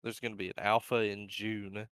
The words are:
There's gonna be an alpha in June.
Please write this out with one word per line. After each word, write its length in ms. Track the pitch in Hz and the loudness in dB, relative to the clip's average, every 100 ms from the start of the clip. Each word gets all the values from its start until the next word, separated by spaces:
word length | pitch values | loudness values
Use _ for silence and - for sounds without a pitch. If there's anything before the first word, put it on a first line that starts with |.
There's 180 | 113 113 | -6 -4
gonna 160 | 120 104 | -6 -4
be 120 | 92 | -6
an 80 | - | 0
alpha 380 | 101 113 - 120 | 4 4 6 2
in 320 | 107 101 101 | 2 0 -8
June. 600 | 101 107 107 101 101 110 | -4 -2 -2 -4 -8 -10